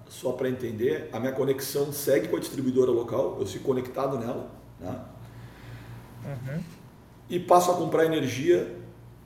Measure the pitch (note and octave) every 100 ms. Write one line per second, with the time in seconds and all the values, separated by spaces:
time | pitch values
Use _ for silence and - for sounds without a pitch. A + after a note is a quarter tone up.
0 | - - - - C3 B2 A#2 G#2 B2+ -
1 | - A2+ C3 C3+ C3 C3+ - C#3+ C#3+ C#3+
2 | - C#3 - - - C3+ B2+ B2+ B2 A#2
3 | A#2 A#2 - - G2+ - C#3+ B2+ B2 -
4 | C#3 C3+ A#2 A2 - - - - F2+ -
5 | - - - - - - - - - -
6 | - - D3 C3+ C3 D#3 - - - -
7 | - - - F3+ F3 F3 F3+ F3 D#3+ D3+
8 | D#3+ D#3 C3 A#2 E3 F3 - - - -
9 | - -